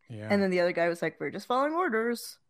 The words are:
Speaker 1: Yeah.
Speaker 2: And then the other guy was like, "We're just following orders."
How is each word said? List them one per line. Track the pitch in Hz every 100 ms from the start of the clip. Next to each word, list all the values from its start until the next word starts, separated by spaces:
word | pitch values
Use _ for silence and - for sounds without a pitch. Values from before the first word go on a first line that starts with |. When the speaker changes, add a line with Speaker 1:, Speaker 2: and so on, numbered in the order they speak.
| -
Speaker 1:
Yeah. | 110 110
Speaker 2:
And | 202
then | 196
the | 180
other | 175
guy | 165 170
was | -
like, | 160 -
"We're | 151
just | 185 -
following | 247 294 330
orders." | 359 220 233 233 - -